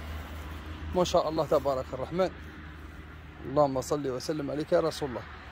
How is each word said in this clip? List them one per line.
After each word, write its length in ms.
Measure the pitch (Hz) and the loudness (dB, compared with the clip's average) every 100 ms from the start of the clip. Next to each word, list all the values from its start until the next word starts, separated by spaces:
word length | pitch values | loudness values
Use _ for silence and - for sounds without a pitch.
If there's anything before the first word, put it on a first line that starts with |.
| - - - - - - - - - 180 | -8 -8 -8 -10 -8 -10 -10 -8 -2 2
ما 80 | |
شاء 260 | 175 175 151 | 6 6 4
الله 160 | 160 147 | 2 4
تبارك 400 | 156 135 131 127 | 4 4 0 -2
الرحمن. 360 | 131 127 170 180 - - - - - - - - - - - - | -4 -4 2 2 0 -12 -12 -12 -12 -14 -14 -14 -14 -16 -10 -2
اللهم 360 | 143 143 135 | 4 4 4
صل 260 | - 147 139 | 0 0 0
وسلم 440 | 123 - 156 139 | -2 -2 -2 -2
عليك 200 | 143 156 | -2 4
يا 80 | 170 | 4
رسول 300 | 160 - 143 | 4 0 -4
الله. 120 | 110 85 - - | -4 -6 -12 -14